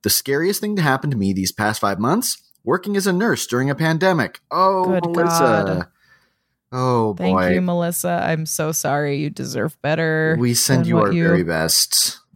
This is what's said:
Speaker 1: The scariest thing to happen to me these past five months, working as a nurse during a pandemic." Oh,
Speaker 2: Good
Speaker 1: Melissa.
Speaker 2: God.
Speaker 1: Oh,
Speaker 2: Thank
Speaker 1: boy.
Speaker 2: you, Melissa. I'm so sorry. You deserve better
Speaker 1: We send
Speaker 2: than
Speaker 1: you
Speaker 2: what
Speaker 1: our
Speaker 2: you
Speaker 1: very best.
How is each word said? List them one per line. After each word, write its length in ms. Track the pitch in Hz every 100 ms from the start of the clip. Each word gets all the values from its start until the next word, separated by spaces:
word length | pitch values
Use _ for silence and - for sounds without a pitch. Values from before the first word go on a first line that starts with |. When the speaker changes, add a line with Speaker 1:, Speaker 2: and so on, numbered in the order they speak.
Speaker 1:
The 60 | 101
scariest 520 | - - 139 175 202
thing 140 | 208 208
to 60 |
happen 280 | 151 131 151
to 60 | 127
me 160 | 98
these 180 | 95 92
past 280 | - 104 113
five 200 | 101 95
months, 380 | 113 202 254 - _ _
working 320 | - 175 202 202
as 100 | 190
a 60 |
nurse 340 | 180 226 160 -
during 220 | 120 135
a 60 | 139
pandemic." 680 | 160 160 190 170 139 - _
Oh, 340 | 165 185 190 180
Speaker 2:
Good 200 | 185 170
Speaker 1:
Melissa. 580 | 170 170 170 143 107 98
Speaker 2:
God. 200 | 92 87 _ _ _ _ _ _ _ _ 127
Speaker 1:
Oh, 380 | 127 120 110 95
Speaker 2:
Thank 220 | 180 -
Speaker 1:
boy. 120 | -
Speaker 2:
you, 80 | 185
Melissa. 640 | 180 175 170 175 175 175 -
I'm 180 | 160 160
so 240 | - 156
sorry. 460 | 160 147 143 147 143
You 120 | 147
deserve 500 | - 131 - 107 -
better 520 | 135 165 160 156 160 160
Speaker 1:
We 160 | 120 120
send 260 | - 127
Speaker 2:
than 60 | 113
Speaker 1:
you 60 | 113
Speaker 2:
what 120 | 101
Speaker 1:
our 20 |
Speaker 2:
you 100 | 170 170
Speaker 1:
very 160 | 92
best. 760 | 82 80 80 - - - - - _